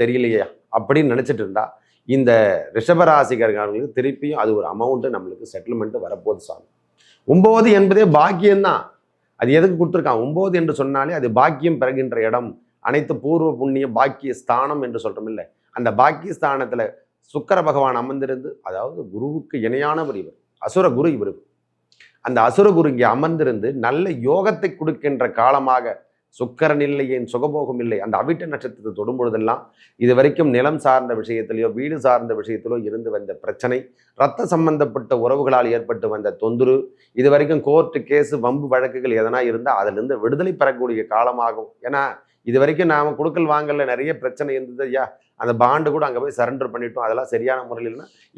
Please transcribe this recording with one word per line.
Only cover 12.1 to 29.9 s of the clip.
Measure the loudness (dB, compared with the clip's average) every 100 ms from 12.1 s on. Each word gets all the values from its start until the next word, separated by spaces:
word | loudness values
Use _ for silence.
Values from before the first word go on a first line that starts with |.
| -2 0
இடம், | -2 -4 -12 _ _ -2
அனைத்து | -2 -2 -4
பூர்வ | -2 0 0 -2
புண்ணிய | -2 -2 -2 0
பாக்கிய | 0 -2 -10 -8
ஸ்தானம் | -2 0 0 -4 -6
என்று | -6 -8
சொல்றோம் | -8 -10
இல்ல, | -10 -12 _ _ -6
அந்த | -2 2
பாக்கிய | 2 2 -8 -6
ஸ்தானத்துல | -2 -2 -4 -4 -6 -8 _ _ _
சுக்கிர | -8 0 0 2
பகவான் | 2 0 0
அமர்ந்திருந்து, | -4 -6 -6 -6 -10 -14 -10
அதாவது | -8 -8 -10 -12 -8
குருவுக்கு | -6 -8 -8 -6 -4
இணையானவர் | -2 -2 -2 -4 -8
இவர், | -10 -16 _ _ -4
அசுர | 2 2 2
குரு | 0 0
இவர். | -4 -8 _ _ _ _ _ _ _ _ -2
அந்த | 2 4
அசுர | 6 6 6
குரு | 2
இங்கே | 4 2 2
அமர்ந்திருந்து | 0 0 0 -2 -4 -2 -2
நல்ல | -2 -2 -2 0
யோகத்தை | 0 0 -2 -4 -4
கொடுக்கின்ற | -6 -4 -2 -2 -2 2
காலமாக, | 4 4 2 0 -2 -8 _ _ _ -10
சுக்கிரன் | -8 -2 0 0 0
இல்லை, | -2 -2 -4
என் | -4
சுகபோகம் | -4 -4 -4 -6 -4
இல்லை, | -4 -4
அந்த | -2 -2
அவிட்ட | -2 -4 -6
நட்சத்திரத்தை | -8 -10 -12 -12 -8
தொடும் | -6 -2
பொழுதெல்லாம், | -2 -2 -2 -2 -6 _ _